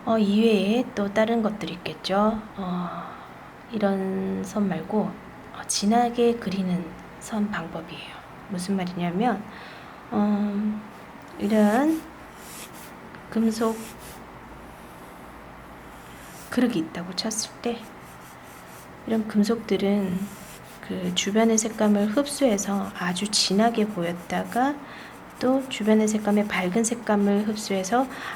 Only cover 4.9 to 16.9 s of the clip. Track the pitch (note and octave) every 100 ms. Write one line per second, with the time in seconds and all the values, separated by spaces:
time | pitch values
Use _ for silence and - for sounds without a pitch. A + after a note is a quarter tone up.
4.9 | G#3+ F#3 - - - - - - - G3+
5.9 | A#3 A#3+ A#3+ A#3 A#3 G3 G3 F#3 F3+ F3
6.9 | - - - - A3 G3+ F3 E3 E3 -
7.9 | D3+ - - - - - F3+ F3+ G3 F3+
8.9 | F3 F3 F3 B3 G3 - - - - -
9.9 | - - A3 G#3 G3+ G#3 G3+ G#3+ G#3 -
10.9 | - - - - - G#3 G#3+ G#3 A3+ D4+
11.9 | D#4+ - - - - - - - - -
12.9 | - - - - A3 A3+ A3 A3+ A3 -
13.9 | - - - - - - - - - -
14.9 | - - - - - - - - - -
15.9 | - - - - - - - B3 E3+ D#3+